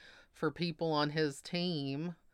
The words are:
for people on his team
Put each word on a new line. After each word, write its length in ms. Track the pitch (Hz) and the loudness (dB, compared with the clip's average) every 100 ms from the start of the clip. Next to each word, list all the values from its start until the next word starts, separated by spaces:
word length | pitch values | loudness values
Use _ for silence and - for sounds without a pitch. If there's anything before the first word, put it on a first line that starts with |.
| - - - | -20 -20 -18
for 160 | - 156 | -2 -2
people 420 | 143 175 160 165 | 0 -4 -2 2
on 200 | 151 147 | 4 2
his 300 | 156 151 139 | 2 0 -2
team 760 | - 175 180 160 139 139 170 170 _ | -6 -2 0 0 -2 -2 -4 -8 _